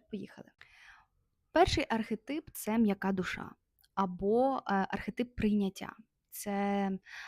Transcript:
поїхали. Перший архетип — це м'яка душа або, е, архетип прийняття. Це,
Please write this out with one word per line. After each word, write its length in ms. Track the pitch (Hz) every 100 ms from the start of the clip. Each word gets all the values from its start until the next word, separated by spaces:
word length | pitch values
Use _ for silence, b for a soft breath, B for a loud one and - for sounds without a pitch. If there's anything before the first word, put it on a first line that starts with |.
| -
поїхали. 360 | 202 202 - - _ B B B B B _ _ _ _
Перший 340 | 311 370 - -
архетип — 600 | 220 214 214 - 302 -
це 240 | - - 226
м'яка 340 | 214 196 190
душа 400 | 190 180 - - - _ _ _ -
або, 640 | 196 180 196 233 262 269
е, 40 | -
архетип 680 | 196 190 202 - - 247 -
прийняття. 600 | 214 208 196 - - - - _ _
Це, 600 | - 208 202 202 202 196 190 B B